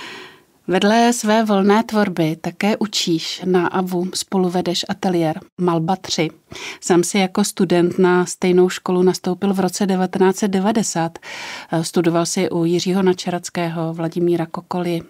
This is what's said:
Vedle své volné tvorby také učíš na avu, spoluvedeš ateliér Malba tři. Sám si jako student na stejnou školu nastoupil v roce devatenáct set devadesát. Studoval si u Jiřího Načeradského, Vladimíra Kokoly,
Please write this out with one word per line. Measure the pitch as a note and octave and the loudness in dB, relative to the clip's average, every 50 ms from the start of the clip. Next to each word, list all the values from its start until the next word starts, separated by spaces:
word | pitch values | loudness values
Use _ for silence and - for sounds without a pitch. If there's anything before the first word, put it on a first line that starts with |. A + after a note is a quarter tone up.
| - - - - - - - - _ _ _ _ - - | -16 -16 -16 -18 -18 -20 -20 -20 _ _ _ _ -4 -2
Vedle | F3 F#3 F#3 G3+ G#3+ A#3 A#3 A#3+ A#3+ | 0 2 2 4 4 4 4 4 2
své | - - G#3 G#3+ A3+ A3+ | 0 0 2 2 2 2
volné | G#3+ G#3 G3 F#3+ G3+ G3+ A3 A3+ | 2 2 2 4 4 4 4 2
tvorby | A3+ A3 G#3+ G#3 G3 E3+ F3 E3 D#3 D#3+ D#3+ | 0 0 0 0 0 0 0 0 0 0 -4
také | - F3 E3+ - - G3+ A3 - | -6 -8 -6 -2 -2 -2 0 0
učíš | A3 G#3 - - - F#3 E3 D#3+ - - - - F#3+ | -2 -4 -4 -4 -2 -2 -2 -2 -2 -6 -10 -6 -2
na | F#3 F3+ F3 E3+ - | 0 2 2 2 0
avu, | - F#3 F#3 F3+ F#3 F3 F3+ F#3 - | -2 -2 -4 -2 -2 -4 -4 -4 -4
spoluvedeš | - - - - F#3+ F#3 F3+ F3 F3+ F3 F3 E3+ - - - | -8 -6 -2 0 0 0 0 0 -2 -2 -2 -2 -4 -4 -6
ateliér | F#3+ - - G3 F3 E3+ E3 D#3 D#3+ F#3 - - _ - | -6 -4 -2 0 0 2 0 0 -2 -4 -10 -14 _ -2
Malba | F3+ F3 E3+ E3 D#3+ E3 F#3+ | 0 0 0 0 0 -2 -2
tři. | F#3 - - - - D#3+ D#3+ - _ _ - - - - - - - | -4 -4 -6 -2 -2 -2 -2 -4 _ _ -20 -18 -14 -14 -14 -14 -8
Sám | - - F#4+ E4+ F4 | 0 2 4 4 4
si | - - G#3 | 2 2 0
jako | F#3+ F3+ - - G3+ | 0 0 0 0 -2
student | - - - G3 E3 F3+ F3 E3+ F3+ F3+ - | 0 0 -2 0 2 4 2 2 2 2 4
na | F#3 F3+ F3+ F3+ F3+ | 4 4 4 4 2
stejnou | E3+ - - - F#3 F3 F3+ F3+ F#3 | 0 -4 -2 0 2 4 6 4 4
školu | - - - - F#3 F3+ F3+ | 2 -4 -4 -2 0 2 4
nastoupil | F#3 F3 - - F#3 F3+ F3+ - G3 G3 | 2 2 0 -2 -4 -4 -2 -2 -2 0
v | F#3+ | 0
roce | F#3 F3+ F3+ - G#3 | 0 -2 0 -2 -2
devatenáct | F#3+ F#3+ F#3 F#3 F3+ - F#3+ F#3+ F#3+ F#3+ - | 0 0 0 0 0 2 2 2 2 2 2
set | A3+ G#3 | -2 0
devadesát. | F#3+ G3 F#3 G#3 A3+ A#3 G3 - - E3+ D#3+ E3 - - - - - - - - - - - - - D#3+ | 0 0 0 2 0 0 0 -2 -2 -2 -4 -4 -4 -10 -18 -16 -16 -14 -14 -14 -14 -14 -10 -4 -4 -4
Studoval | D#3+ - - F3+ E3 E3+ E3 E3+ E3+ | -2 -2 0 0 2 2 2 0 0
si | E3+ - G3+ F#3 E3 | 0 -2 -2 -2 -2
u | - F3 E3 | 0 0 0
Jiřího | E3+ F3 F3 E3+ F#3+ F3+ G3 F#3+ | 0 0 0 0 0 0 2 2
Načeradského, | F#3 F3+ F3+ - F#3 F3 F3 F3 - - F3 F3 E3 E3 E3+ E3 D#3+ E3 | 2 2 0 -2 -6 -6 -6 -6 -8 -6 -4 -4 -4 -4 -4 -6 -6 -6
Vladimíra | E3 E3 D#3+ - F3+ F3 F3 F3 E3 E3 | -4 -6 -4 -2 0 0 0 0 0 -2
Kokoly, | E3 - - E3+ - - F3+ F3 F3 E3+ E3 E3+ | -6 -8 -12 -10 -6 -6 -4 -2 -2 -4 -4 -6